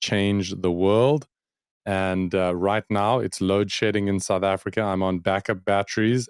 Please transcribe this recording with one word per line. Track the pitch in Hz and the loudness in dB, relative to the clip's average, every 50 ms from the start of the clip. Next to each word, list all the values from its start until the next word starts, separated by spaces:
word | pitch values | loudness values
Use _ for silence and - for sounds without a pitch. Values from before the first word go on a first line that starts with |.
change | - - 110 101 98 101 101 101 95 92 92 92 | -6 -2 0 0 2 2 2 0 -2 -4 -6 -2
the | 90 90 | -2 0
world. | 87 87 92 98 104 110 123 135 147 151 131 _ _ _ _ _ _ _ _ _ _ _ - | 0 2 2 4 4 4 4 4 2 0 -2 _ _ _ _ _ _ _ _ _ _ _ -6
And, | 104 98 95 95 95 92 92 92 90 92 | -4 -2 -2 0 0 0 -2 -2 0 0
uh, | 95 92 90 90 | 0 0 0 0
right | 87 92 98 104 110 104 | 0 0 0 0 0 -2
now, | - 107 101 101 107 123 | -2 -2 0 0 2 0
it's | 127 107 98 - - | 0 -2 -4 -4 -2
load | 95 92 95 101 104 98 | 0 2 2 2 0 0
shedding | - - 113 107 104 104 101 | -2 -2 -2 0 0 0 0
in | 101 98 95 | 0 -2 -2
South | - - 101 92 95 | -2 -2 -2 0 0
Africa. | 98 98 95 - 101 92 110 107 | 0 0 -2 -4 -4 -4 -2 -2
I'm | 101 95 95 | 0 0 0
on | 95 92 92 | 0 0 -2
backup | 87 85 101 95 98 - - 110 92 92 | -2 0 0 -2 -2 -2 -4 -6 -4 -2
batteries, | - 101 98 98 - - 113 107 110 120 127 120 | 0 0 0 0 -2 -2 0 0 2 2 0 -2